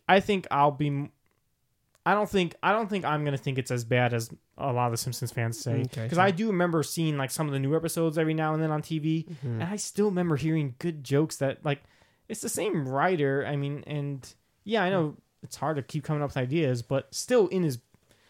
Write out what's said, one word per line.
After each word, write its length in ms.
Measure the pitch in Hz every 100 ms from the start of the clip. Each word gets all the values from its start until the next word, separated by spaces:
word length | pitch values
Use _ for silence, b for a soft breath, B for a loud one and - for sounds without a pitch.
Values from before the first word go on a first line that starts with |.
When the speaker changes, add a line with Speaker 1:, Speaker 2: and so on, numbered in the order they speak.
| -
Speaker 1:
I 120 | 190
think 260 | 190 196 -
I'll 200 | 139 147
be, 160 | 135 147
m-, 240 | 139 147 _ _ _ _ _ _ _ _ _
I 80 | 170
don't 160 | 202 208
think, 260 | 196 175 -
I 100 | 175
don't 180 | 214 208
think 160 | 202 147
I'm 180 | 151
gonna 140 | 147 139
think 180 | 143 131
it's 140 | -
as 140 | 123 117
bad 260 | 123 120
as 160 | 120 113 - _ -
a 120 | 139
lot 160 | 123 123
of 40 |
the 60 | 117
Simpsons 340 | 127 120 120
fans 260 | - 117 117
say. 260 | 117 131
Speaker 2:
Okay, 220 | 123 - 113
Speaker 1:
'Cause 100 | 170
Speaker 2:
sure. 40 |
Speaker 1:
I 100 | 196
do 160 | 170 226
remember 340 | 180 175 165
seeing, 340 | 139 - 160 143
like, 140 | 131
some 160 | - 151
of 80 |
the 40 | 135
new 160 | 135
episodes 440 | 160 165 170 165 156
every 160 | 156
now 180 | 156 156
and 100 | 156
then 80 | 160
on 120 | 151
T 160 | - 160
V, 280 | 156 160 156
Speaker 2:
Mm-hmm. 320 | 151 131 113
Speaker 1:
and 20 |
I 120 | 165 208
still 300 | - - 208
remember 300 | 180 175 143
hearing 380 | 160 160 139 123
good 240 | 170 156
jokes 340 | 131 139 156 -
that, 280 | 139 -
like, 180 | 151 143 b b b b -
it's 140 | 220
the 80 | 247
same 360 | - 427 180 131
writer. 600 | 135 180 175 139 139 117
I 100 | 143
mean, 260 | 143 147 -
and, 440 | 147 143 139 - - _ _
yeah, 180 | 202 220
I 60 | 180
know 180 | 190 151
Speaker 2:
Hmm. 80 | - _ _
Speaker 1:
it's 140 | - -
hard 200 | 143 147
to 60 |
keep 220 | - 156
coming 180 | 143 151
up 60 | 143
with 60 | 135
ideas, 460 | 127 165 143 123
but 320 | - 135 -
still 340 | - - 247 185
in 140 | 185
his, 160 | 165 120 - _ _ b